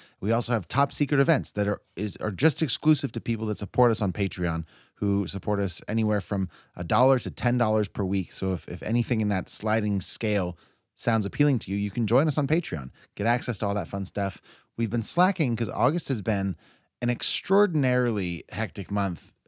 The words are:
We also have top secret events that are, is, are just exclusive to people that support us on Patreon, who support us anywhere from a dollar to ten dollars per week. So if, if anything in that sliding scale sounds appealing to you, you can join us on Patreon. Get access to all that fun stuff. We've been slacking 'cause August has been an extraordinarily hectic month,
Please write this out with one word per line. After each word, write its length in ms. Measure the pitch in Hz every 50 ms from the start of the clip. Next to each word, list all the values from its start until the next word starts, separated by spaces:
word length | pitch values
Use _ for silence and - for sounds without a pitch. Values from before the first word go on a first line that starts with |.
| - - _ -
We 100 | 98 107
also 200 | 113 120 - 120
have 160 | 123 107 90
top 240 | - - 135 139 - -
secret 260 | - 147 131 147 135
events 320 | 139 170 151 117 76 - -
that 140 | 104 101
are, 140 | 101 - - _ _ -
is, 200 | - 107 101 -
are 120 | - - 107
just 320 | 95 85 139 156 - -
exclusive 500 | 156 127 - - - 156 151 - - 117 -
to 60 | 113
people 280 | - 120 113 107 113
that 100 | 107 104
support 320 | - 101 - - 127 123 120
us 140 | 110 - 110
on 100 | 95 85
Patreon, 520 | 104 101 92 - 92 87 85 82 82 80 - - - _ _ _
who 300 | - 104 101 98 101 92
support 340 | - 98 95 - 107 104 101
us 220 | 101 90 - - -
anywhere 340 | - 110 113 110 107 104 101
from 280 | - - 104 98 95 87 - - - _ -
a 80 | - 87
dollar 340 | 82 104 110 131 135 135
to 140 | 123 - 87
ten 260 | - - - 120 123
dollars 300 | 120 117 110 110 110 104
per 160 | - - 113 98
week. 280 | 92 98 98 87 -
So 220 | - - 95 95 92
if, 160 | 80 - -
if 140 | 87 - -
anything 380 | 98 113 120 107 - 123 110
in 80 | 110 104
that 200 | 101 90 87 -
sliding 520 | - - 104 110 110 113 104 104 101 95
scale 580 | - - - - 117 107 104 98 90 87 82 - _ _ _ _ _ _ _
sounds 300 | - - 120 113 110 98
appealing 320 | 98 - - 147 147 135 110
to 120 | - 92
you, 60 | 98
you 120 | 101 104 101
can 160 | - 123 113
join 220 | 98 113 135 160
us 100 | 156 139
on 100 | 151 143
Patreon. 440 | 127 156 175 - - 87 73 65 - - _ - _ -
Get 100 | - 101
access 320 | 113 123 123 - 127 - -
to 60 | 107
all 80 | 101 101
that 140 | 101 85
fun 180 | - - 98 98
stuff. 360 | - - 101 98 98 - - _ - - - _ _ _
We've 140 | - 117 101
been 100 | 120 117
slacking 540 | 107 - - 165 185 196 190 - 147 123 117
'cause 140 | 113 117 -
August 380 | - - 113 139 160 175 - -
has 120 | 127 107
been 340 | - 113 104 98 98 98 87 - _ _ _ _ _ _ _ -
an 80 | 120 120
extraordinarily 1300 | 120 - - - - - - - 190 202 208 190 160 151 135 127 127 127 123 120 110 101 92 87 85 - - -
hectic 420 | - 104 113 - - 101 87 -
month, 400 | 101 101 98 95 85 - - - - _ _